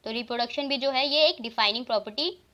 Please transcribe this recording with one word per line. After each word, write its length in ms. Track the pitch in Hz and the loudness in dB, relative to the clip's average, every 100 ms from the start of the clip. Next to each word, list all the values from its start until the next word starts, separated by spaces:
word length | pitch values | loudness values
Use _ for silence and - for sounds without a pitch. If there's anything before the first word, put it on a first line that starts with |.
तो 60 | 220 | -6
रिप्रोडक्शन 580 | 226 226 240 233 - 277 | -8 -4 -4 -2 -2 -2
भी 80 | 277 | -2
जो 140 | 277 | 0
है 180 | 262 285 | 0 2
ये 180 | 294 311 | 4 4
एक 100 | - | 4
डिफाइनिंग 440 | 233 226 214 220 | -6 0 0 0
प्रॉपर्टी 540 | 247 220 202 220 330 359 _ | -2 -2 -2 -4 -4 -6 _